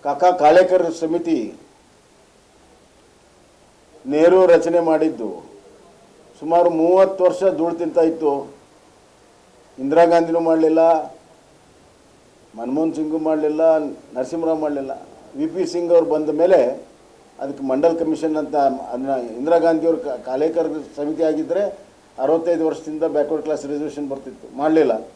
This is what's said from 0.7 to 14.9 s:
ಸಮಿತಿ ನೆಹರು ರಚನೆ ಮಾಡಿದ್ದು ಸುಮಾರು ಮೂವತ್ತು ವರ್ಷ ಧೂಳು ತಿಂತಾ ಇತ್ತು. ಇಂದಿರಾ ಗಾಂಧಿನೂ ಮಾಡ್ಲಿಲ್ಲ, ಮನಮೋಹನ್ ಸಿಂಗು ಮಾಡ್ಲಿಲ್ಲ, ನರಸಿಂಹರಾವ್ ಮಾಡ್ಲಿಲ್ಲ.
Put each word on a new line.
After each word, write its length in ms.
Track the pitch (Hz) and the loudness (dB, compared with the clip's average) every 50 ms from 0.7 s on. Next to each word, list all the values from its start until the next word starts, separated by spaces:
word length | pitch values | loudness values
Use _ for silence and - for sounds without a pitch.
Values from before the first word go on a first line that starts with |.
| 180 180 170 165 160 | 2 2 2 0 -2
ಸಮಿತಿ 600 | - 165 156 165 175 170 170 160 131 110 101 - - - _ _ _ _ _ _ _ _ _ _ _ _ _ _ _ _ _ _ _ _ _ _ _ _ _ _ _ _ _ _ _ _ _ _ _ _ _ _ _ _ _ _ _ _ _ _ - - | -4 -4 -4 -4 -4 -2 -2 -2 -2 -2 -8 -12 -18 -20 _ _ _ _ _ _ _ _ _ _ _ _ _ _ _ _ _ _ _ _ _ _ _ _ _ _ _ _ _ _ _ _ _ _ _ _ _ _ _ _ _ _ _ _ _ _ -18 -10
ನೆಹರು 400 | 131 147 151 160 175 185 190 185 | -4 0 4 4 6 6 6 6
ರಚನೆ 340 | 170 170 160 165 170 170 175 | 6 6 4 4 2 0 2
ಮಾಡಿದ್ದು 680 | 165 160 160 151 160 156 127 113 113 101 - - - - - - - - - _ _ - _ _ _ _ _ _ _ - _ _ | 2 2 2 2 0 -2 -2 -4 -10 -10 -10 -12 -18 -20 -20 -20 -20 -20 -20 _ _ -20 _ _ _ _ _ _ _ -20 _ _
ಸುಮಾರು 300 | 147 156 165 175 175 175 | -6 0 2 4 4 4
ಮೂವತ್ತು 540 | 165 160 160 170 180 190 190 185 190 - 180 | 2 2 2 4 6 4 4 4 2 2 2
ವರ್ಷ 180 | 180 165 - 190 190 180 | 0 2 2 0 0 2
ಧೂಳು 180 | 151 165 170 170 | 0 -2 -4 -2
ತಿಂತಾ 260 | 165 170 160 - 175 | -4 -6 -2 2 2
ಇತ್ತು. 500 | 165 160 156 - 160 143 139 139 - - - - _ _ _ _ _ _ _ _ _ _ _ _ _ _ _ _ _ _ _ _ _ _ _ - | 2 2 0 0 -2 -2 -2 -2 -6 -12 -20 -20 _ _ _ _ _ _ _ _ _ _ _ _ _ _ _ _ _ _ _ _ _ _ _ -8
ಇಂದಿರಾ 260 | 131 139 151 165 170 | -4 0 4 4 4
ಗಾಂಧಿನೂ 360 | 165 170 170 170 165 165 170 | 6 4 2 2 2 -2 -2
ಮಾಡ್ಲಿಲ್ಲ, 640 | 165 165 160 160 160 160 160 160 165 165 165 156 151 - - - _ _ - _ _ _ _ _ _ _ _ _ _ _ _ _ _ _ _ _ _ _ _ _ _ _ 107 | 0 0 2 2 2 2 4 4 4 4 2 2 -2 -8 -16 -20 _ _ -20 _ _ _ _ _ _ _ _ _ _ _ _ _ _ _ _ _ _ _ _ _ _ _ -14
ಮನಮೋಹನ್ 400 | 113 117 123 135 156 160 160 - | -12 -8 -6 -4 -2 -2 -4 -4
ಸಿಂಗು 240 | 156 156 151 156 165 | -6 -6 -4 -6 -4
ಮಾಡ್ಲಿಲ್ಲ, 600 | 156 160 160 156 156 151 151 156 165 165 160 156 151 | -2 -2 -2 0 -2 -2 0 2 2 2 2 2 0
ನರಸಿಂಹರಾವ್ 760 | 139 - - - - - 127 131 - 170 165 165 160 160 156 | -6 -10 -14 -20 -12 -8 -8 -8 -6 -6 -4 -2 -2 -2 -2
ಮಾಡ್ಲಿಲ್ಲ. 460 | 156 151 147 139 135 131 | -2 -4 -4 -6 -6 -8